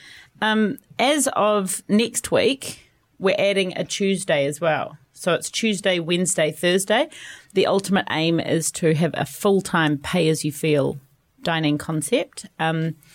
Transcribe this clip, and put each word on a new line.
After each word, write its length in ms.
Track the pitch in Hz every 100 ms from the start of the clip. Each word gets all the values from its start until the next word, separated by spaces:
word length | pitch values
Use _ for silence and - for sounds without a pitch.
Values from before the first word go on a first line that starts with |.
| - - - -
Um, 340 | 214 220 208 - _ -
as 300 | 254 302 -
of 540 | - 208 208 190 - -
next 420 | 208 233 - -
week, 600 | 101 220 269 - - _ _ _ -
we're 180 | 185 -
adding 340 | 202 196 185
a 100 | -
Tuesday 600 | 175 - 196 190 - 147
as 160 | 139 143
well. 380 | 165 147 - - _
So 180 | - 180
it's 180 | 165 -
Tuesday, 480 | - 226 190 196 175
Wednesday, 520 | 165 175 175 - 160
Thursday. 580 | 156 175 190 196 220 311 - - - -
The 120 | 185 -
ultimate 400 | 196 185 196 -
aim 280 | 151 165 165
is 320 | - 165 -
to 220 | - 165
have 180 | 156 165
a 100 | -
full-time 720 | - - 202 196 190 175 151 143
pay-as-you-feel 1040 | - 185 160 156 147 - 160 147 139 139 _ _ _ _
dining 360 | 175 160 151 147
concept, 680 | - 156 - 262 - - - -
um, 380 | 160 165 160 - _